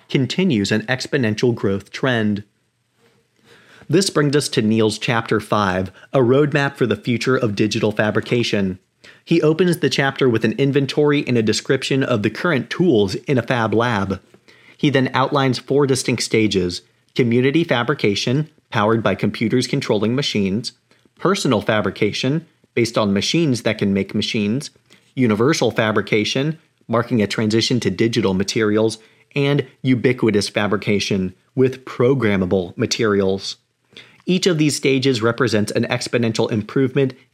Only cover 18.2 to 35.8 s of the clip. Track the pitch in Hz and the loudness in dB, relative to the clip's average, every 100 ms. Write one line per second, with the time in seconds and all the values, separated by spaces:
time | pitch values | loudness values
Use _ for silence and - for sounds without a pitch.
18.2 | - 131 151 _ _ 117 104 113 107 95 | 0 -2 -4 _ _ 0 2 2 0 0
19.2 | 107 - 110 127 123 143 - 107 104 127 | -2 -2 -2 0 -2 -4 -2 -2 0 -2
20.2 | 143 110 98 101 - - _ _ _ _ | -2 -2 0 -2 -6 -14 _ _ _ _
21.2 | 160 202 156 107 - 110 98 - 104 - | -2 0 0 0 2 0 0 -2 -2 -2
22.2 | 131 156 - _ _ - 113 - 104 98 | -2 -4 -6 _ _ -2 0 0 0 0
23.2 | - 160 160 113 113 107 101 98 98 110 | 0 0 0 0 -2 0 0 0 -2 -4
24.2 | 101 117 101 127 - - _ _ _ - | -2 -2 -2 -2 -6 -16 _ _ _ 0
25.2 | 120 104 123 160 123 107 110 107 101 110 | 2 4 2 2 0 0 0 0 0 0
26.2 | 104 131 147 156 _ _ - 117 113 123 | 0 -2 -2 -6 _ _ -4 -2 0 0
27.2 | 101 - 107 113 - 123 104 90 113 117 | 0 0 0 0 0 0 -2 0 0 0
28.2 | 98 92 98 117 107 107 110 110 - _ | 0 0 -2 -2 0 2 0 -2 -14 _
29.2 | _ 147 139 143 - _ 135 123 123 127 | _ -2 0 0 -2 _ 0 2 2 2
30.2 | 113 101 - 113 104 101 - 101 - 101 | 2 2 0 -2 -2 -2 0 -2 0 -2
31.2 | 92 - _ - 127 127 - - 123 135 | -4 -8 _ 0 0 0 -10 0 0 2
32.2 | 113 98 90 98 87 - 110 - 110 101 | 0 0 0 0 -2 -4 -4 0 0 2
33.2 | 95 98 - - _ _ _ - - _ | 0 -2 -6 -14 _ _ _ -20 -20 _
34.2 | - 180 196 160 151 - 135 135 131 123 | -2 0 2 2 0 0 0 2 2 2
35.2 | 113 117 123 107 107 117 | 0 0 0 0 0 -2